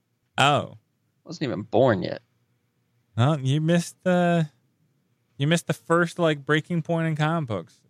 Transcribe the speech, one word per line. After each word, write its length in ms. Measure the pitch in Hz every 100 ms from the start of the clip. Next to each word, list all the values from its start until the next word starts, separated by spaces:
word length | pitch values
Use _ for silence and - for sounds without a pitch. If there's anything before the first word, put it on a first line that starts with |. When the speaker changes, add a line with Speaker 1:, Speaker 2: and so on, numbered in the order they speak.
| _ _ _ -
Speaker 1:
Oh. 420 | 135 139 87 110 _ _ _ _
Speaker 2:
I 40 | -
wasn't 160 | 165
even 180 | 143 90
born 400 | 107 104 131 98
yet. 200 | - - _ _ _ _ _ _ _ _ _ 107
Speaker 1:
Well, 220 | 127 156
you 220 | 131 147
missed 340 | 156 175 165 -
the, 460 | 185 180 175 170 156 _ _ _ _ _ _ _ _ -
you 80 | 143
missed 220 | 165 -
the 40 |
first, 460 | 160 - 170 170 -
like, 260 | 165 147
breaking 380 | 135 151 - 175
point 240 | 156 165 160
in 80 |
comic 320 | 151 151 170 135
books. 340 | 101 85 _